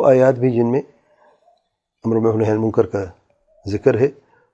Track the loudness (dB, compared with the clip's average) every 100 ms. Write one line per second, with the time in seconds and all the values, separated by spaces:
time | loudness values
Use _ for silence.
0 | 4 4 2 2 -2 0 0 -2 -6 _
1 | _ _ _ _ _ _ _ _ _ _
2 | -4 -2 0 0 0 0 0 0 -2 -4
3 | -8 -14 _ _ _ _ -10 -2 0 2
4 | 0 -4 _ _ _